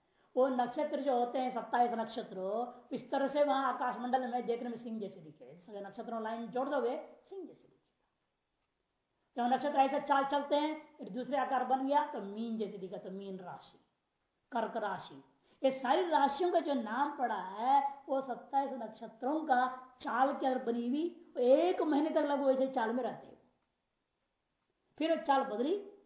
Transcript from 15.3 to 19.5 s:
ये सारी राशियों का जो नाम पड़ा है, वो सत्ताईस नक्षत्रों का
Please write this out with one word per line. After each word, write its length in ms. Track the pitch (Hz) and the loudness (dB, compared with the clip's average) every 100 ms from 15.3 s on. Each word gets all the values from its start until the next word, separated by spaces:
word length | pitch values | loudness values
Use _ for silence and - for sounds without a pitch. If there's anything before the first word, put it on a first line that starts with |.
| _ _ _ | _ _ _
ये 100 | 269 | 0
सारी 320 | - 247 339 | 2 2 4
राशियों 480 | 349 294 277 - 359 | 4 4 4 2 2
का 80 | 349 | 2
जो 140 | 302 | 2
नाम 440 | 262 214 240 294 339 | 0 0 0 0 0
पड़ा 240 | 240 202 | -2 -2
है, 600 | 185 202 247 277 277 277 - | -4 -2 4 4 4 -2 -2
वो 120 | 269 | -2
सत्ताईस 500 | 262 233 - 277 269 | -2 -6 -2 0 0
नक्षत्रों 720 | 254 220 - 220 - 254 311 | -4 -8 -10 -14 -6 -2 0
का 140 | 302 | 2